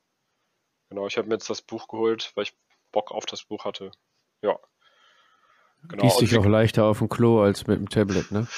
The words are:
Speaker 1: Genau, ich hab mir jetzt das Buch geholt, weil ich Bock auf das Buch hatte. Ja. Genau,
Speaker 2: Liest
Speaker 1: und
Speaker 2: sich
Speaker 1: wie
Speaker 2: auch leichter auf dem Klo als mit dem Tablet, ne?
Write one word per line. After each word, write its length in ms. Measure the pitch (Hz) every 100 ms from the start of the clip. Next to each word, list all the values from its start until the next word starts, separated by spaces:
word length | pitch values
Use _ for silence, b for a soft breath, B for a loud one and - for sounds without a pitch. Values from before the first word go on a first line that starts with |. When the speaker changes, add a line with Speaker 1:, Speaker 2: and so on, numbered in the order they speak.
| _ _ _ _ _ _ _ _ _
Speaker 1:
Genau, 200 | 98 101
ich 100 | -
hab 80 | 104
mir 80 |
jetzt 160 | 110 -
das 120 | 107
Buch 280 | - 113 -
geholt, 420 | 110 113 113 - -
weil 80 |
ich 100 | 104 _ _ _ _
Bock 180 | 107 -
auf 140 | 110 -
das 180 | 104
Buch 220 | - 104 101
hatte. 260 | - 98 _ _ _ _ _
Ja. 160 | 104 - _ _ b b b b b b b b b b 165
Genau, 140 | 101
Speaker 2:
Liest 160 | 123 123
Speaker 1:
und 80 | 117
Speaker 2:
sich 40 |
Speaker 1:
wie 60 | 113
Speaker 2:
auch 60 | 101
leichter 400 | 110 113 - 107
auf 140 | 104
dem 100 | 110
Klo 320 | - 117 113
als 260 | 101 98 -
mit 100 | 98
dem 120 | 101
Tablet, 420 | 110 101 92 -
ne? 160 | 101 117